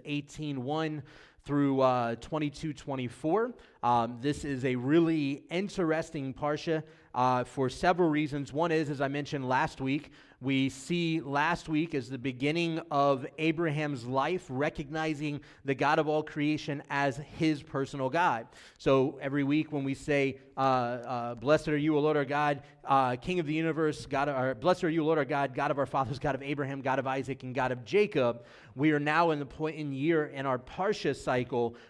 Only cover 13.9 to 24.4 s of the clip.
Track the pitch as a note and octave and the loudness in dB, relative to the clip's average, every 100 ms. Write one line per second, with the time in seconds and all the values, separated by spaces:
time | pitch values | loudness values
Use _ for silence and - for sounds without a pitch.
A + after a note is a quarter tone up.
13.9 | C3+ A#2+ C3 D3 F3+ - C3 D3+ D#3+ C#3 | -4 -2 0 0 -2 -4 -2 -2 -2 -6
14.9 | D#3 D#3+ C#3+ D3+ D3 - - C3+ C3+ C#3+ | -4 -4 -2 -4 -6 -10 -8 -4 2 4
15.9 | D#3+ D3+ D3+ D#3 D3+ D3 D3 - C#3+ - | 4 2 0 -2 -2 0 0 -4 -8 -4
16.9 | C#3+ C#3+ C3 D3 - D#3+ D3 - C3+ C3+ | 0 0 -2 -10 -2 0 0 -4 -6 -4
17.9 | C#3 C3 C3 B2 A#2 A#2 - - - D3 | -2 -2 2 2 0 -4 -18 -20 -2 4
18.9 | C3+ C3+ - C#3 C#3+ C#3 D3+ D3+ D3 C#3 | 4 4 -2 -4 0 2 0 0 -4 -4
19.9 | C3+ - C#3+ C3+ C3 - - C3+ B2+ A#2+ | -4 0 0 0 -2 -10 0 2 2 0
20.9 | B2 B2 B2 A#2+ A#2 B2+ D3+ D#3 D3 D#3 | -4 -6 -6 -6 -4 2 4 4 0 2
21.9 | D3 D3+ D3 C#3 C#3+ D3 C#3+ - - - | 2 2 2 0 0 0 -2 -6 -14 2
22.9 | C3+ B2+ B2+ E3+ F3+ D3 D#3 E3 D3+ D#3 | 4 4 0 -2 -2 0 0 0 2 0
23.9 | - - C#3 D3 C3 | -2 -4 -2 0 0